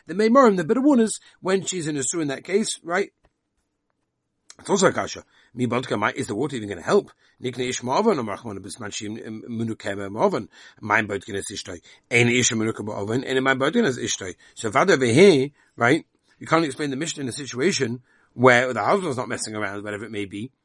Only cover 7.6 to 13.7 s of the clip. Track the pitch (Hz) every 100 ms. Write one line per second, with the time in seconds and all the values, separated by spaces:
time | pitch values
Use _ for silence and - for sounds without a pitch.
7.6 | 127 123 120 156 220 160 110 95 117 98
8.6 | 95 - 104 - 104 107 - 110 - 113
9.6 | 113 107 107 98 98 107 196 151 101 _
10.6 | - _ 107 110 104 101 - 98 - 98
11.6 | - 87 - - _ 120 120 123 113 113
12.6 | 110 107 104 104 101 117 123 131 135 131
13.6 | 139